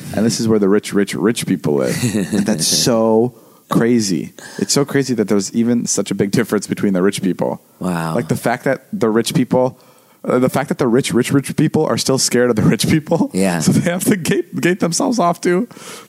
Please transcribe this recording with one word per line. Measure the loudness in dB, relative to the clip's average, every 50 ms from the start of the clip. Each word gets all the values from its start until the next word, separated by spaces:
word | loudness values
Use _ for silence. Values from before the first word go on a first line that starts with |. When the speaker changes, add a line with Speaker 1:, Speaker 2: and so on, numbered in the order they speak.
| -12 -6 -2
Speaker 1:
and | -2 0
this | 0 0 0
is | 0
where | 2 2 4
the | 4
rich, | 4 2 2 0 0 0
rich, | 0 0 0 -2
rich | -2 0 0 0 -2 -2
people | -2 -2 -2 0 0 0
live." | 0 0 -2 -2
Speaker 2:
<laughs> | -2 -2 -2 0 -2 -2 -2 -2
Speaker 1:
And | 0 0
that's | 0 0 -2 -2
so | -2 0 0 2 2 2 2 4 4 4 4 2 0 -2 -10 -20 -20 -20 _ _ -2
crazy. | 0 2 2 4 2 2 2 0 -2 -4 -4 -8 -12 -18 -20 -12 -8
It's | -6 -4 -2 0
so | 0 0
crazy | 0 0 0 0 0 0
that | 0 0
there's | 2 0 0 0 -2 -2
even | 0 0 2 0 0 -2
such | -2 -2 -2 -2 -2
a | -2
big | -2 -2 0
difference | 0 -2 0 0 -2 -2 -2
between | -4 -4 -2 0 0 2
the | 2 2
rich | 0 0 0
people. | -2 -2 -2 -2 -4 -4 -6 -8 _ _ _ -8
Speaker 2:
Wow. | -6 -4 -4 -4 -4 -2 -2
Speaker 1:
Like, | -2 -2
the | -2 -4
fact | -2 -2 -2 -2 0 -2
that | -2 -2 -4 -6 _
the | -4 -2 0 2
rich | 2 2 0 0 0
people, | 0 0 2 2 2 2 0 -2 -8 -20 -20 _ _ _ _ _ _ -4
uh, | -2 0 2
the | 2 2
fact | 0 -2 -2 -2
that | -2 0
the | 0
rich, | 2 2 2 2 2 0
rich, | 0 0 2
rich | 0 0 0 -2 0
people | 0 0 2 2 0 0
are | 0 0
still | -2 0 0 0
scared | 0 0 0 2 2 4 4
of | 2
the | 2 2
rich | 2 2 2 2 0
people. | 0 0 0 0 0 0 0 0 0
Speaker 2:
Yeah. | 0 0 0 0 0
Speaker 1:
<laughs> | 0
So | 2
they | 2 2 2 0
have | -2 0 0
to | 0 0
gate, | 0 0 -2 -2 -2 -4 -6 -4 -2
gate | 0 0 0 0
themselves | -2 -2 -2 0 0 0 0 0
off | 0 0 0 0
too. | 0 0 0 0 -2 -4 -10 -18 -20 -18 -18 -20 -12